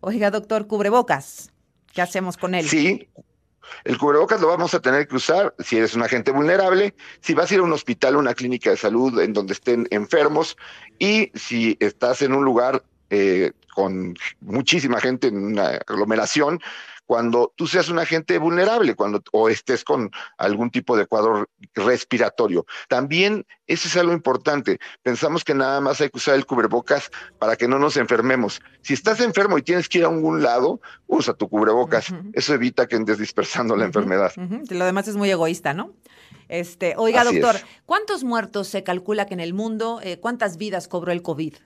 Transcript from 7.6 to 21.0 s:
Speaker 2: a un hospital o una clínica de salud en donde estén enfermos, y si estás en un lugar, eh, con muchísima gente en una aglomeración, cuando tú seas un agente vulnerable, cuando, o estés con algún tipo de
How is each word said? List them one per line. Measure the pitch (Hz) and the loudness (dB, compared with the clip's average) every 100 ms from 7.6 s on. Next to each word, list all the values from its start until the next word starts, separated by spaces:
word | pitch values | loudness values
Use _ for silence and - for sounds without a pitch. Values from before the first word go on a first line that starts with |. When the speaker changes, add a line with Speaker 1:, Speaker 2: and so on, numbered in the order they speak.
Speaker 2:
a | |
un | 175 | 2
hospital | 151 - 117 131 143 | 0 -4 0 2 2
o | |
una | 135 | 2
clínica | 120 123 123 110 | -2 -4 -2 2
de | 92 | 2
salud | 107 113 131 113 | 2 2 2 2
en | 90 | 0
donde | 104 98 | 0 -4
estén | 98 - 120 113 | -4 0 0 0
enfermos, | 104 104 165 147 151 165 - - - - _ | -2 0 2 4 2 -2 -6 -20 -20 -20 _
y | 196 220 214 | 0 2 0
si | - - 120 113 104 | -4 -6 0 0 2
estás | 104 - 120 127 | 0 0 0 2
en | 139 | 2
un | 135 | 2
lugar, | 139 120 123 - _ _ _ | 4 4 2 0 _ _ _
eh, | 101 98 92 87 - _ | 2 2 2 0 -4 _
con | - 98 92 92 87 - - | -2 -2 -2 -8 -8 -12 -14
muchísima | - 110 131 - 135 117 | -6 -4 0 0 2 0
gente | 127 127 131 | 0 0 0
en | 104 | 0
una | 101 107 87 65 - | -2 0 0 -2 -6
aglomeración, | 101 107 110 107 147 147 165 - - - - _ | -2 0 0 0 0 0 -2 -8 -16 -18 -20 _
cuando | 117 117 120 120 - | 0 2 2 0 -2
tú | 170 | -2
seas | 185 151 | 0 0
un | 170 | -2
agente | 165 165 160 175 | 0 -2 0 0
vulnerable, | 156 170 190 233 170 | 2 2 2 4 2
cuando, | 107 104 104 - | 2 -2 -2 -2
o | 110 110 | 2 2
estés | 104 - 123 | 2 -2 -4
con | - 147 107 - - _ | -2 -2 -2 -8 -18 _
algún | 101 104 120 | -2 0 -2
tipo | 127 - | -4 0
de | 117 | 0